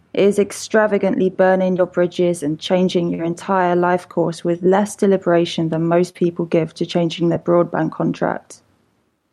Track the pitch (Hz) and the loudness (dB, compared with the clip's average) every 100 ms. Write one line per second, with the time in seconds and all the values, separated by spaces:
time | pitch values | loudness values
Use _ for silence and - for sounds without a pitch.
0 | _ - 196 196 202 - - 220 214 202 | _ 0 2 2 -2 -4 -2 0 2 0
1 | 196 - 185 185 185 185 185 185 175 - | 0 0 0 2 2 2 2 0 0 0
2 | 175 180 175 170 147 156 - 185 185 180 | -2 0 -2 0 -4 -6 -2 0 2 0
3 | 175 175 165 170 - 190 180 175 175 180 | -2 -2 -4 -6 -2 0 2 2 2 0
4 | - - 170 165 175 170 185 190 208 - | -2 -4 -2 -2 -4 0 2 2 0 0
5 | 202 190 180 170 170 - 160 160 165 170 | 2 2 2 2 0 -2 -4 -2 0 2
6 | 180 - 175 170 170 175 156 - 170 180 | 0 -2 -2 -2 -2 0 -2 -4 -4 -2
7 | 165 165 170 165 - 175 170 - 160 - | -2 0 -2 0 0 0 0 -2 -4 -2
8 | 165 160 175 - - - _ _ _ _ | -4 -2 -4 -4 -10 -20 _ _ _ _
9 | _ _ _ | _ _ _